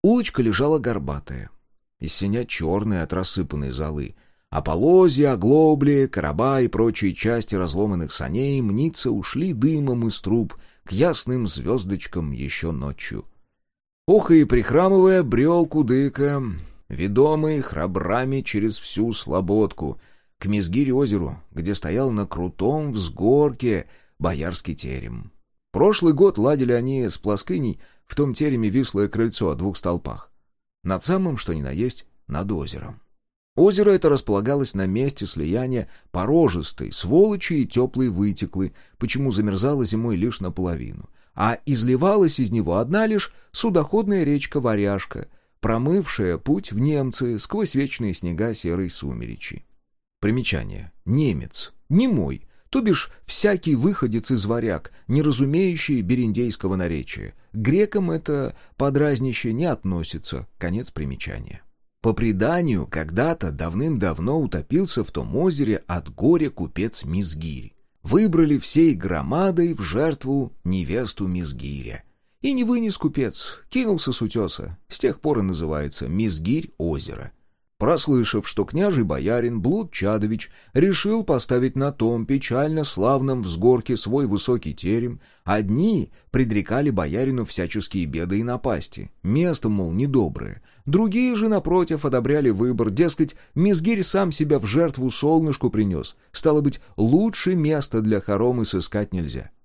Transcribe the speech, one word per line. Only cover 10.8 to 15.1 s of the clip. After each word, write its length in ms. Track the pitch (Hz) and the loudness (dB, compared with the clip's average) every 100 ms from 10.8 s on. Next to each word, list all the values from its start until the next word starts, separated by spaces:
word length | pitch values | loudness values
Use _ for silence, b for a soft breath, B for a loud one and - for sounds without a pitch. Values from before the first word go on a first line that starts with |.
к 80 | - | -8
ясным 560 | 95 165 156 - 127 110 | 2 2 2 -4 -4 -4
звёздочкам 840 | 71 67 123 95 98 - 87 78 | -4 -2 -2 -2 -6 -6 -6 -6
ещё 400 | 64 69 - 82 | -6 -8 -6 -6
ночью. 540 | 76 69 67 - 53 - - _ _ _ _ _ _ - | -6 -6 -10 -10 -12 -14 -20 _ _ _ _ _ _ 4
Ох, 240 | 208 - | 4 8
и 140 | 165 147 | 6 8
прихрамывая, 760 | 123 104 139 190 196 185 | 4 4 4 6 8 8